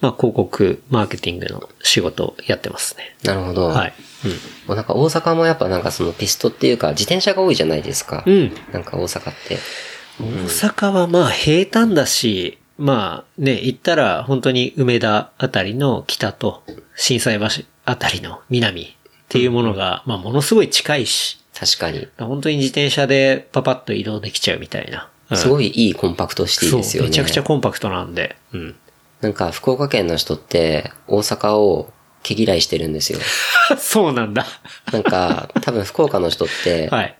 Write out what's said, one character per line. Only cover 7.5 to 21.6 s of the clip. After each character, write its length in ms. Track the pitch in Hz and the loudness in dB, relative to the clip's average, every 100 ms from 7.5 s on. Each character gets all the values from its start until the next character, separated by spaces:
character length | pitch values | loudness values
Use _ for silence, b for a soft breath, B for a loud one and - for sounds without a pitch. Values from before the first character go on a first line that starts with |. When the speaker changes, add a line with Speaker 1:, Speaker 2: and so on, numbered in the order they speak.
Speaker 2:
い 40 | 151 | 2
じ 80 | |
ゃ 20 | 78 | 2
な 100 | 78 | 0
い 60 | |
で 100 | - | -2
す 120 | 139 - | -6 -6
か。 180 | 147 - | -4 4
Speaker 1:
う 60 | |
ん。 220 | 196 147 - - | 6 4 -2 -10
Speaker 2:
な 80 | 95 | -10
ん 60 | 85 | -6
か 100 | 92 | -4
大 140 | 90 | -4
阪 220 | - - | -4 -8
っ 20 | - - | -12 -8
て。 100 | 90 B B B B B - | -8 B B B B B -10
Speaker 1:
大 20 | 113 - 185 - 208 | -8 -6 -4 0 0
阪 220 | - 202 | 0 2
は 160 | 196 175 | 2 4
ま 180 | 175 175 | 4 4
あ 40 | |
平 400 | - - 156 190 | 2 2 4 4
坦 240 | 226 233 | 4 4
だ 120 | 175 120 | 4 2
し、 540 | - 120 98 90 - _ - | 2 0 0 -2 -8 _ -2
ま 480 | 143 131 95 82 - | 0 2 0 -6 -12
あ 140 | - | -2
ね、 180 | 139 117 | 0 0
行 140 | 127 123 | -2 -2
っ 40 | |
た 180 | - 165 | 0 2
ら 260 | 120 82 | 4 2
本 160 | - 135 | 0 0
当 120 | 123 | 2
に 220 | 127 127 - | 2 0 2
梅 220 | 127 120 | 2 4
田 320 | 113 107 - _ | 4 2 0 _
あ 120 | 123 | -2
た 140 | 104 | 0
り 120 | 92 113 | -2 0
の 300 | 143 107 - | 0 0 -2
北 240 | - 104 | -4 -4
と 320 | - 110 - - - - - | -2 -4 -4 -14 -18 -18 -4
心 240 | - 120 | 0 2
斎 180 | 123 107 | 2 0
橋 260 | 107 147 - _ | -2 -4 -8 _
あ 140 | - 131 | -6 -2
た 120 | - | -2
り 120 | 98 | -4
の 180 | - - - | -8 -14 -2
南 340 | 123 113 90 | 0 0 -2
っ 40 | 82 - _ _ _ | -12 -18 _ _ _
て 100 | 131 | 2
い 100 | 123 | 2
う 40 | |
も 120 | 120 | 2
の 100 | 117 | 0
が、 300 | 98 92 90 - | 0 -2 -2 -4
Speaker 2:
う 40 | |
ん。 40 | |
Speaker 1:
ま 20 | 104 | -6
あ 20 | |
も 140 | 92 | -2
の 100 | 131 | -2
す 140 | 143 226 | 4 4
ご 80 | |
い 60 | 156 | 4
近 260 | - - 147 | 0 0 -2
い 100 | 110 | 0
し。 340 | - - - _ | -2 -4 -8 _
Speaker 2:
確 240 | - | -6